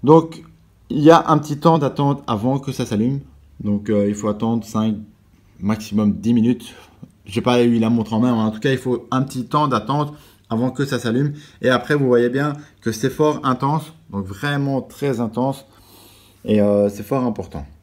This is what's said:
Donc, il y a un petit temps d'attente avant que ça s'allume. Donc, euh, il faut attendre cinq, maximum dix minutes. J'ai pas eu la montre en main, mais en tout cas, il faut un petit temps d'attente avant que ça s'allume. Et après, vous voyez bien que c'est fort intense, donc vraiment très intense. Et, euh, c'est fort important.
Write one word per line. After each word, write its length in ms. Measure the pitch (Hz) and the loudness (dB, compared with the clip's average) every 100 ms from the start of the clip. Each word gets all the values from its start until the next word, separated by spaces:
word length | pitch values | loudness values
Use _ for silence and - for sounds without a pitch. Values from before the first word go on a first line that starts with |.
Donc, 400 | 127 165 160 - - - _ _ _ | 8 6 6 -12 -20 -20 _ _ _
il 100 | 139 | 4
y 120 | 151 | 8
a 160 | 165 - | 8 6
un 100 | 151 | 0
petit 200 | 147 147 | 0 0
temps 200 | 170 160 | 2 4
d'attente 460 | 139 - 143 139 - | 2 0 0 0 -2
avant 320 | 113 120 135 | -2 0 -2
que 140 | 135 | -4
ça 120 | 123 | -6
s'allume. 360 | 120 104 120 139 - - - - | -4 0 0 -2 -8 -20 -20 -10
Donc, 280 | 104 104 104 | -4 -4 0
euh, 200 | 104 101 | 0 0
il 80 | 104 | -2
faut 120 | 107 | -4
attendre 360 | 104 113 117 | -2 -2 -2
cinq, 320 | 110 110 110 101 - _ _ _ _ - | -4 -2 -2 -4 -8 _ _ _ _ -8
maximum 520 | 95 110 - 104 104 | -4 -4 -2 0 0
dix 200 | 87 107 | 0 0
minutes. 400 | 120 113 123 - - - _ - _ | 2 2 0 -6 -20 -20 _ -20 _
J'ai 160 | - 120 | -8 -4
pas 220 | 120 123 | 2 4
eu 160 | 120 117 | 4 2
la 100 | 113 | 2
montre 240 | 117 107 | 0 0
en 80 | 110 | 0
main, 120 | 123 | 0
mais 100 | 117 | 2
en 80 | 107 | -2
tout 100 | 107 | -2
cas, 100 | 139 | -2
il 60 | 127 | -2
faut 320 | 127 120 - | -2 -6 -2
un 120 | 127 | -4
petit 240 | 139 131 117 | -2 -6 -4
temps 200 | 151 151 | -2 0
d'attente 460 | 120 107 143 147 - - _ _ | -2 -2 -4 -4 -8 -20 _ _
avant 200 | 226 127 | -2 -2
que 140 | - | -2
ça 140 | 139 123 | -4 -2
s'allume. 340 | 120 117 147 147 - - | -2 0 -2 -4 -16 -4
Et 80 | 120 | 0
après, 240 | 123 - | 0 2
vous 120 | 147 131 | 0 4
voyez 220 | 120 120 | 4 2
bien 240 | 131 147 143 - _ | 0 -4 -6 -14 _
que 100 | 113 | -6
c'est 160 | 110 135 | -2 -4
fort 320 | 131 151 147 | 0 0 0
intense, 500 | 135 123 139 156 147 - _ | -2 -2 0 -2 -4 -20 _
donc 160 | 101 95 | -8 -8
vraiment 560 | 98 143 143 139 135 | -6 -4 -2 -2 -4
très 380 | - - 143 117 | -6 -6 -4 -2
intense. 440 | 117 113 131 139 - - - - - - - _ | -4 -2 -2 -4 -12 -20 -20 -20 -20 -20 -20 _
Et, 160 | - 107 | 0 2
euh, 300 | 104 101 101 | 4 4 2
c'est 120 | 101 | -2
fort 220 | 104 135 | -4 -2
important. 400 | 123 107 92 80 71 - | -2 -4 -10 -12 -14 -20